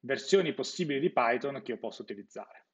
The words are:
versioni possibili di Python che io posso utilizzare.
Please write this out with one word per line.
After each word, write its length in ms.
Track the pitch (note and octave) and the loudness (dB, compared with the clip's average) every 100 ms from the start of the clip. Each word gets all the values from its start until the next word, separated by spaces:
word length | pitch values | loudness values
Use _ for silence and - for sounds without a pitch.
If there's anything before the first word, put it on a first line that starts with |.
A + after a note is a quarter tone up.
versioni 520 | B2 C3 - G3 E3 | -2 -4 4 4 6
possibili 480 | C3+ C3 - E3 C#3 | -2 -6 -2 -2 0
di 100 | E3 | 2
Python 520 | - A#2+ A#2+ C#3 C3+ | 2 2 2 -2 -6
che 80 | - | -8
io 80 | A2+ | -6
posso 240 | A2 - | -6 -10
utilizzare. 640 | A2 G2+ G2 G#2 G2+ - _ | -12 -12 -12 -14 -16 -20 _